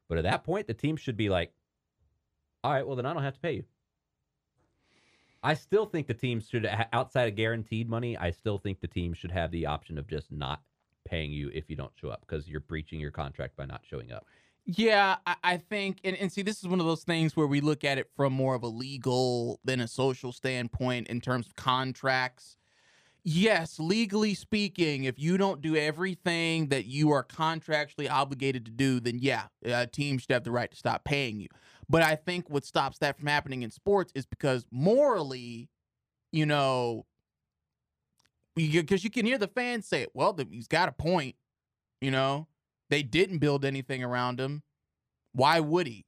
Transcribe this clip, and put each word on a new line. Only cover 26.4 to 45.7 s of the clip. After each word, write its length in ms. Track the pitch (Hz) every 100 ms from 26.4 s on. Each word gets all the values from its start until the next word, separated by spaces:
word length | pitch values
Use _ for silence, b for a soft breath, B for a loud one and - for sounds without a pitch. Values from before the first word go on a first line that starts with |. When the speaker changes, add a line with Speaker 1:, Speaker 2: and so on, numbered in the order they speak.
| 165 165 151
Speaker 2:
that 180 | 135 104
you 240 | 139 151
are 140 | 143
contractually 840 | - - 160 165 160 151 147 - 139
obligated 540 | 139 139 135 135 127 110
to 40 |
do, 300 | 117 135 127
then 180 | 120 120
yeah, 300 | 135 117 101 _
a 220 | - 120 123
team 320 | - 143 131
should 120 | -
have 120 | 127
the 60 | 113
right 180 | 120 113
to 60 | -
stop 280 | 120 113
paying 360 | - 143 131 104
you. 80 | - B B B B
But 140 | 156
I 140 | 160 156
think 340 | - 180 -
what 140 | 143
stops 340 | - 170 139 -
that 180 | 147 135
from 100 | 147
happening 340 | 147 139 131
in 80 | 117
sports 420 | - - 202 175
is 120 | 139 -
because 400 | - 147 127 -
morally, 1000 | 123 160 247 294 214 143 127 120 117 127 _ _ _ _ _ _
you 140 | 156 151
know, 600 | 147 139 127 120 113 - _ _ _ _ _ _ _ _ _ _ _ _ _ _ -
you, 260 | 160 160
'cause 200 | 156 196
you 60 | 214
can 160 | 247 220
hear 120 | 262
the 100 | 202
fans 380 | - 247 240 -
say 160 | 160
it, 80 | 117
"Well, 180 | 120 170
the, 140 | 185 127
he's 180 | 113 113
got 200 | 156 175
a 40 |
point," 440 | 131 156 180 131 - _ _ _ _ _ -
you 100 | 135
know? 380 | 135 135 143 156 _ _ _ -
They 120 | 147
didn't 360 | 135 151 196 175
build 260 | 147 143
anything 380 | 139 135 131 131
around 380 | 127 123 123 123
him. 220 | 131 147 - _ _ _ _ _ _
Why 280 | 131 139 165
would 260 | 151